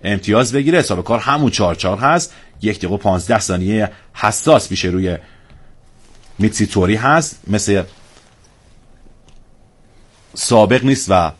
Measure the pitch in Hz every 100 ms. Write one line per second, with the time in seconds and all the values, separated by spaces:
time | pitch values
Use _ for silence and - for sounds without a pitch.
0 | 95 101 98 107 127 131 143 170 - 90
1 | 90 113 117 147 135 - 92 85 95 98
2 | 131 170 - - - - 107 101 90 98
3 | 104 92 90 113 - 90 92 107 104 -
4 | - - 104 - - 151 - 95 92 90
5 | 95 85 - - - - - - - -
6 | - - - - 107 101 104 101 90 107
7 | 127 156 151 - - 104 - 98 87 -
8 | - - _ _ _ _ _ - _ -
9 | - - - - - - _ _ _ -
10 | - _ _ - - 117 104 123 127 135
11 | - 95 80 -